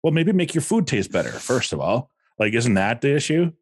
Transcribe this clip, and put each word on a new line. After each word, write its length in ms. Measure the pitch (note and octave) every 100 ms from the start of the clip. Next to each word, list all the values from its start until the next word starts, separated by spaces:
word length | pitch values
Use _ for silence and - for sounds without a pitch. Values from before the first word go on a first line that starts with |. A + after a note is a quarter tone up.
Well, 100 | E3
maybe 180 | D#3+ E3+
make 220 | F#3+ E3+ E3
your 60 |
food 260 | C#3+ A3+ D#3+
taste 240 | A#2 F#2
better, 200 | F2+ A#1+
first 420 | - - B2+ -
of 60 | D2
all. 300 | D2+ A#2 - _ _ -
Like, 140 | G#2+
isn't 220 | A2+ A#2+ F#2+
that 260 | G2+ A#2+
the 140 | C#3 C#3
issue? 360 | C#3 D#3 E3+ -